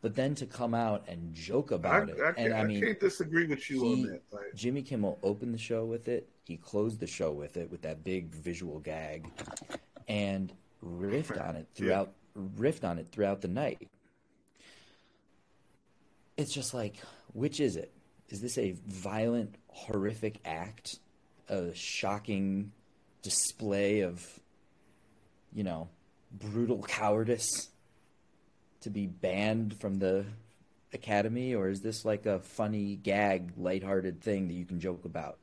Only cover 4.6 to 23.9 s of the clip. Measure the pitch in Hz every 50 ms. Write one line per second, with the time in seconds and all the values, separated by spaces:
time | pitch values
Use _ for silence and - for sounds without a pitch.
4.6 | 107 120 131 143 131 - 135 117 104 98 85 - - 98 104 107 123 120 117 113
5.6 | 113 - 117 113 113 113 113 117 117 - 120 113 - - _ _ _ - - -
6.6 | - - - 101 104 113 110 110 - 82 - - 87 80 76 73 73 73 - 87
7.6 | 85 - 87 82 - 78 78 78 78 92 92 95 87 80 82 80 76 90 87 82
8.6 | 90 85 73 78 73 78 78 78 80 76 78 80 80 - - - - - - -
9.6 | - - - - - _ _ - - - 107 104 101 98 98 98 95 90 - -
10.6 | - _ _ _ - 87 87 87 92 98 104 139 156 160 110 - - 87 85 85
11.6 | 80 - _ - 98 95 92 98 98 - - _ _ _ _ 104 95 95 98 104
12.6 | 113 143 165 - - 92 87 85 82 - - 107 104 98 101 98 - 92 90 117
13.6 | 151 135 - - - - _ _ _ _ _ _ _ _ _ _ _ _ _ _
14.6 | - - - - - - - _ _ _ _ _ _ _ _ _ _ _ _ _
15.6 | _ _ _ _ _ _ _ _ _ _ _ _ _ _ _ - 151 143 - 143
16.6 | 127 - - 127 110 104 101 - - - - - - - - 110 123 151 143 -
17.6 | 151 123 90 80 - - - - - - _ - - - - 101 107 123 117 127
18.6 | 117 98 90 82 - - 95 92 90 98 98 110 110 117 117 120 110 104 - -
19.6 | - _ - - - - 107 101 98 104 110 110 110 107 107 - - - 80 80
20.6 | 85 101 110 - - - - - - _ _ _ _ _ _ - - - 101 98
21.6 | 87 87 87 - - - - - - 98 101 104 107 - 107 95 98 98 95 98
22.6 | 101 107 - - - _ _ _ _ _ _ _ - 92 - - - - - -
23.6 | 120 104 98 98 101 101